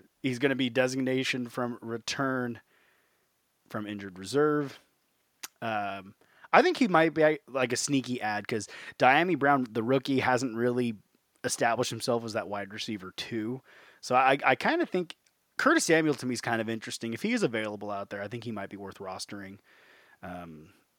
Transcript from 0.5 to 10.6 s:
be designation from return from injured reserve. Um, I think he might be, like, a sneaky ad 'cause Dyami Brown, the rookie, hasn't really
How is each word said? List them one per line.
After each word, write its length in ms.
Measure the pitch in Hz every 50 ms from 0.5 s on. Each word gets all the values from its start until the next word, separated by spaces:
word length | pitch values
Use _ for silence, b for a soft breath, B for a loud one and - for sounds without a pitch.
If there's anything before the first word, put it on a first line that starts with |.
| 135
be 160 | 123 135 123
designation 800 | 117 127 127 131 127 135 131 131 131 131 131 - - 127 123 117
from 260 | - - 123 120 120 107 -
return 760 | 113 113 117 - - - - 139 135 131 127 123 120 117 110 - _ _ _ _ _ _ _ _ _ _ _ _ _ _ _ _ _ _ _ _ -
from 180 | - 113 107
injured 320 | 104 107 101 101 98 90 90
reserve. 640 | 95 95 117 139 151 151 151 147 147 135 - - _ _ _ _ _ _ _ _ _ _ _ _ - - _ -
Um, 540 | - 113 110 104 101 101 98 98 92 95 101 _ B B B B B B
I 120 | - 185 269
think 160 | 370 339 -
he 100 | 269 208
might 240 | 180 160 160 165 147
be, 280 | 156 156 156 156 143 _
like, 280 | - 123 135 127 120 120
a 20 |
sneaky 460 | 117 - - 143 135 120 123 123 117 104
ad 260 | 107 104 104 104 -
'cause 200 | 123 110 101 B B B B B B -
Dyami 400 | 127 127 139 151 170 185 175 135
Brown, 280 | 139 139 143 139 123 113
the 120 | 107 120 110
rookie, 380 | 117 135 139 127 - 139 127
hasn't 360 | - 123 127 120 131 131 110
really 380 | 113